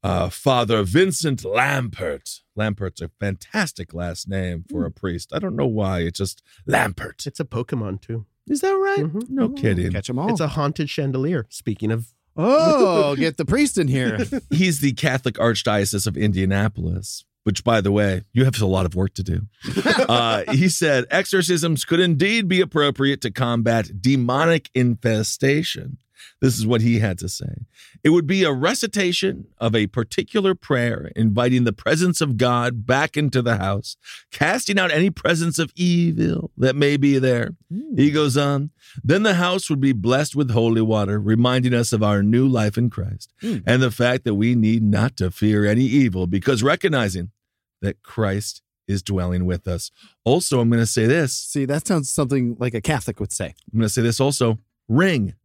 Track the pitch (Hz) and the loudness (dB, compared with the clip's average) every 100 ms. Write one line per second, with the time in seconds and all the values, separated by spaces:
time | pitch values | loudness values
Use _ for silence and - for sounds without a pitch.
0 | 95 90 90 - 139 123 113 113 95 113 | -2 -2 -2 -2 0 2 2 0 2 2
1 | 190 151 156 131 92 107 135 139 123 - | 2 0 -4 -4 -2 0 0 -2 -4 -8
2 | 87 71 - - _ - 107 101 95 - | -8 -8 -12 -18 _ -4 -4 -4 -8 -8
3 | 82 _ 101 92 - 208 175 - 87 82 | -14 _ -6 -6 -8 -4 -4 -6 -12 -8
4 | 87 82 - 95 90 85 87 285 - - | -8 -8 -6 -4 -4 -6 -8 -6 -6 -6
5 | 95 87 - - 196 208 135 107 98 90 | -6 -6 -6 -6 -6 -2 -2 0 -2 -2
6 | 85 - 98 - _ _ - - 113 90 | -4 -4 -8 -8 _ _ -6 -4 -4 -6
7 | 90 - - - 151 120 123 127 104 98 | -12 -12 -14 -8 -8 -6 -6 -6 -6 -8
8 | - 113 104 _ - 285 381 392 392 403 | -8 -10 -10 _ -6 -2 0 0 0 -2
9 | 156 180 254 269 240 277 117 90 90 92 | -2 -6 -6 -2 -2 0 -2 0 -2 -4
10 | - 123 143 185 156 147 143 139 147 - | -6 -6 -2 -2 -2 -2 -4 -4 -6 -4
11 | 139 131 143 170 107 - - 104 107 113 | -4 -2 -2 -2 -6 -10 -8 -4 -2 -4
12 | 113 _ _ - 190 285 320 294 190 175 | -6 _ _ -4 2 4 4 4 4 4
13 | 147 139 160 - 151 226 294 - 151 131 | 2 0 -2 -2 0 2 2 2 0 0
14 | 123 110 110 269 - 151 185 147 139 120 | 0 -2 -2 -4 -2 2 2 2 0 0
15 | 151 131 127 - 117 110 - 104 101 101 | 0 0 -2 0 0 0 0 0 0 -2
16 | 107 71 107 92 95 98 104 - 85 90 | -4 0 0 2 2 2 0 -2 -6 -6
17 | 95 - _ _ - 98 - 113 98 101 | -8 -16 _ _ -4 -2 2 2 2 2
18 | 104 90 - 120 131 - 101 95 90 90 | 2 -2 -2 2 2 2 0 2 0 -2
19 | 98 - 101 - 104 _ - - - - | -4 -4 -4 -4 -6 _ -6 -2 0 0
20 | 262 120 117 110 90 131 185 - 160 135 | 2 2 2 -2 0 2 2 2 2 0
21 | 123 165 196 190 165 175 165 151 - 170 | 0 -2 0 0 2 0 0 -2 0 2
22 | 180 151 190 226 190 185 180 156 143 135 | 2 2 2 0 0 0 2 2 0 2
23 | 139 139 117 95 123 117 117 117 104 98 | -2 0 -6 -4 0 2 2 0 -2 -2
24 | 110 135 120 131 165 165 - 127 123 117 | 0 2 2 2 2 0 0 0 0 2
25 | 117 110 110 - 131 143 - - 127 - | 0 0 -2 0 0 0 -2 -8 -12 -14
26 | _ _ - _ 131 113 110 117 117 117 | _ _ -20 _ 0 2 0 2 2 2
27 | 104 90 87 - - - - _ - - | 0 -2 -8 -8 -10 -10 -16 _ -20 -2
28 | 151 175 151 190 170 131 160 262 226 202 | 4 4 2 2 2 2 0 0 -2 -2
29 | 185 185 190 123 - _ 117 110 104 - | 0 0 -2 -4 -14 _ 0 2 0 -2
30 | 113 - - 214 190 185 - 131 120 113 | -4 -4 -2 0 0 -2 -2 0 0 -2
31 | 73 - 110 104 123 127 120 101 - 156 | -8 0 0 2 2 4 2 0 -2 2
32 | 180 170 151 117 123 120 120 120 117 131 | 2 0 -2 0 2 2 0 -4 -2 0
33 | 156 - 147 - 117 110 95 98 - - | 0 0 0 0 0 0 0 -4 -6 -16
34 | - - _ - 151 214 - 196 180 151 | -18 -20 _ -2 -2 0 0 0 2 2
35 | 190 - - 165 170 160 160 - 175 170 | 2 0 0 0 0 -2 -4 -2 0 2
36 | 170 160 165 - 160 - 131 139 143 143 | 2 0 -2 -2 -6 0 0 4 2 4
37 | 139 139 131 120 113 - _ 180 311 214 | 2 4 2 0 -2 -8 _ -10 -6 2
38 | 143 147 147 127 143 143 151 _ - - | 2 4 2 2 0 0 -4 _ -20 -8
39 | - 180 214 175 175 190 - 143 135 120 | 2 2 4 2 2 -2 -2 0 2 2
40 | 104 131 160 139 135 113 113 113 110 110 | 2 2 0 -2 0 2 2 2 2 2
41 | 101 104 101 110 123 127 127 123 117 110 | 0 0 2 4 4 2 2 0 0 2
42 | 104 101 101 117 135 127 107 110 120 - | 2 2 4 4 4 2 0 0 -2 -2
43 | 95 98 - _ 220 156 - 127 131 - | -8 -8 -14 _ -6 -4 0 2 2 2
44 | 123 131 117 101 113 120 110 113 107 104 | 0 0 -2 0 2 4 2 2 2 2
45 | 110 - 92 - 107 107 104 110 131 139 | 0 0 -4 0 2 2 2 2 4 4
46 | 127 92 90 98 110 123 127 175 185 143 | 2 0 -2 0 0 2 2 2 0 0
47 | 107 90 92 _ _ _ _ _ 98 - | -2 -4 -10 _ _ _ _ _ -8 -8
48 | - - 104 98 - - _ _ - 98 | -10 -2 -2 -2 -6 -14 _ _ -4 -4
49 | - 95 90 90 90 87 - 92 - _ | -2 -2 0 0 0 -2 -4 -6 -8 _
50 | - _ 117 151 - 131 117 117 113 - | -20 _ 0 0 2 2 2 2 2 2
51 | 113 160 139 - - 147 131 147 - 175 | 2 2 0 -4 -6 -4 -2 -4 0 -2
52 | 135 - 135 139 120 117 123 113 101 143 | -2 -2 0 0 -2 -2 -4 -2 -2 -2
53 | - 110 101 - 95 - - 107 110 127 | -4 -8 -8 -6 -8 -10 -6 0 0 2
54 | 117 113 135 139 120 110 _ _ - 117 | 0 2 0 0 0 -2 _ _ -2 2
55 | 190 151 98 - | 4 2 -2 -6